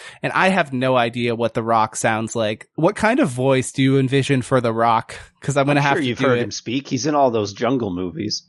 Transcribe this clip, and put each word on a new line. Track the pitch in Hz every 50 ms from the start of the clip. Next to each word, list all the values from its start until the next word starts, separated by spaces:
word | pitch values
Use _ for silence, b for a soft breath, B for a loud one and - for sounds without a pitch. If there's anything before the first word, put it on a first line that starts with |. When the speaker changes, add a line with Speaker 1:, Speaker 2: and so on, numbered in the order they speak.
| B B B B
Speaker 1:
And | - 139 -
I | 151 180 190
have | 190 185 160 139 135
no | 123 131 131 131
idea | 123 120 120 120 120 120 120 113
what | 113 117 113 -
the | 120 113
Rock | 113 117 110 110 110 -
sounds | - - 117 110 110 113 107 -
like. | 117 110 107 110 - - - _
What | - 156 190 208
kind | - 220 214 247 320
of | 262 147
voice | 120 127 127 135 135 131 120 -
do | - 135
you | 135 135 135 135
envision | 135 123 139 139 127 - 139 127
for | 117 - 135 127
the | 120 117 113
Rock? | 113 113 117 110 113 - - - - - - _ _
'Cause | - - 135
I'm | 143 135
gonna | 143 143 143
Speaker 2:
I'm | 143
Speaker 1:
have | 143 139
Speaker 2:
sure | -
Speaker 1:
to | 139 123
Speaker 2:
you've | 113 123
Speaker 1:
do | 135
Speaker 2:
heard | 135 123 120
Speaker 1:
it. | 113
Speaker 2:
him | 104
speak. | - - - 117 117 139 135 -
He's | 143 117 120
in | 143 147
all | 143 139 123
those | 113 110 104 98 98
jungle | - 120 117 135 127 117 98 87
movies. | 90 92 87 80 - 101 - - - -